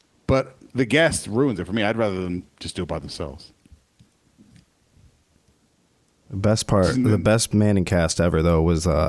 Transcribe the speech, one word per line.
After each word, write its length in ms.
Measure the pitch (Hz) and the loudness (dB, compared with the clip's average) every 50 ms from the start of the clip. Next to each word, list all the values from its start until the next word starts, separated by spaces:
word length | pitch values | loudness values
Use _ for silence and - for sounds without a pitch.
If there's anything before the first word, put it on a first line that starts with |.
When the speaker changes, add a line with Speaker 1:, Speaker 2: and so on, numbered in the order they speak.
| _ _ _ _ _ - | _ _ _ _ _ 0
Speaker 1:
But 280 | 131 131 139 - - _ - - - | 0 0 0 -2 -10 _ -20 -8 -4
the 100 | 120 135 | -4 -2
guest 400 | 107 127 151 165 156 - - - | 2 2 2 2 2 0 -4 -8
ruins 320 | 104 101 120 147 139 107 87 | -4 -2 0 0 0 -2 -4
it 80 | 87 | -6
for 60 | 85 | -6
me. 100 | 98 117 | -4 -2
I'd 140 | 101 104 113 | -2 -2 -2
rather 260 | 113 113 104 95 92 | -2 -2 -2 -2 -4
them 220 | 92 90 87 90 - _ _ - | -4 -6 -6 -8 -8 _ _ -16
just 160 | - 87 - | -14 -12 -10
do 60 | 95 90 | -8 -8
it 40 | 76 | -6
by 100 | 85 80 | -8 -8
themselves. 520 | 69 69 - - 85 71 67 - - - _ _ _ _ - - _ _ _ _ _ _ _ _ _ _ _ _ - _ _ - _ _ _ _ _ _ _ _ _ _ _ _ _ _ _ _ _ _ _ _ _ _ _ _ _ _ _ _ _ _ _ _ _ - | -10 -12 -12 -12 -12 -12 -12 -16 -20 -20 _ _ _ _ -20 -20 _ _ _ _ _ _ _ _ _ _ _ _ -20 _ _ -20 _ _ _ _ _ _ _ _ _ _ _ _ _ _ _ _ _ _ _ _ _ _ _ _ _ _ _ _ _ _ _ _ _ -12
Speaker 2:
The 60 | - | -6
best 300 | 98 101 104 107 113 - | -2 0 2 2 0 0
part, 200 | - - 98 92 | 0 2 2 2
Speaker 1:
Isn't 180 | 82 - 127 123 | 2 2 2 2
Speaker 2:
the 100 | 110 107 | 2 2
Speaker 1:
it? 100 | 98 87 | 2 2
Speaker 2:
best 300 | 107 110 117 - - - | 2 2 2 0 0 2
Manning 320 | 104 104 104 101 98 87 | 2 2 4 2 0 0
cast 340 | - 95 87 82 82 - - | 0 0 0 0 0 0 0
ever, 220 | 85 87 82 80 | 0 2 2 2
though, 180 | 80 85 85 80 | 2 4 4 4
was, 240 | 80 85 85 80 80 | 4 2 2 0 0
uh, 220 | 90 73 76 78 | 0 0 0 0